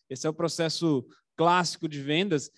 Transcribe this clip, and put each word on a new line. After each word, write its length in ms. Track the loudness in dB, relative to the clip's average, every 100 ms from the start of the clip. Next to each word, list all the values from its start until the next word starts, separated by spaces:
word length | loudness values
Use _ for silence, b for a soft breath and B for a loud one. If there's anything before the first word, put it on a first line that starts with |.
| _
Esse 160 | -6 -4
é 40 |
o 40 |
processo 720 | -2 -4 -2 -2 0 0 0 -2 b _ 0
clássico 520 | 4 4 2 -4 -8
de 120 | -6
vendas. 500 | -2 0 2 0 -2